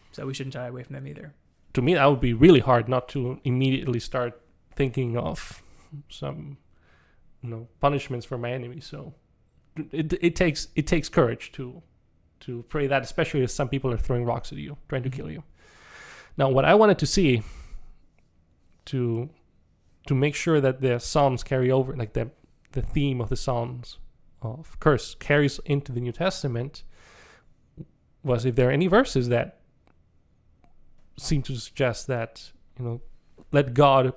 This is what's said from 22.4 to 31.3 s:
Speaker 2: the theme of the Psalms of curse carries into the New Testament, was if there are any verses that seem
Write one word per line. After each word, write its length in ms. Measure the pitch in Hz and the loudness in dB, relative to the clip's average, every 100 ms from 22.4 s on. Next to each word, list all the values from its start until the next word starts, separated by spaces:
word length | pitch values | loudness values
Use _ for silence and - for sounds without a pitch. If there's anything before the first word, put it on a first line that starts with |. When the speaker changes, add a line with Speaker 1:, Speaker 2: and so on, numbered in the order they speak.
| _ _ _ | _ _ _
Speaker 2:
the 100 | 127 | -6
theme 380 | - 151 143 123 | -2 0 0 -2
of 100 | 110 | -2
the 60 | 127 | -4
Psalms 640 | - 120 120 123 120 - - _ - - | -2 -4 -4 -10 -14 -18 -20 _ -20 -14
of 380 | 117 139 156 - | -12 -12 -14 0
curse 360 | 156 131 - - | 4 4 0 -8
carries 440 | - 147 143 - - | 0 2 2 0 -2
into 260 | 143 139 | -2 -2
the 80 | 120 | -6
New 120 | 120 | -6
Testament, 720 | - 185 - 139 117 135 - - - - - - - _ _ _ - - _ _ _ | -2 -4 -2 -4 -4 -6 -10 -18 -20 -20 -20 -20 -20 _ _ _ -20 -20 _ _ _
was 220 | 139 120 127 | -2 -2 0
if 100 | 117 | 2
there 140 | 123 | 4
are 20 | |
any 160 | 143 180 | 4 4
verses 420 | 208 269 135 120 | 4 4 0 0
that 300 | 120 - - _ _ _ _ _ _ _ _ _ _ _ - - - - - | 0 -2 -10 _ _ _ _ _ _ _ _ _ _ _ -20 -20 -20 -20 -8
seem 240 | - | -2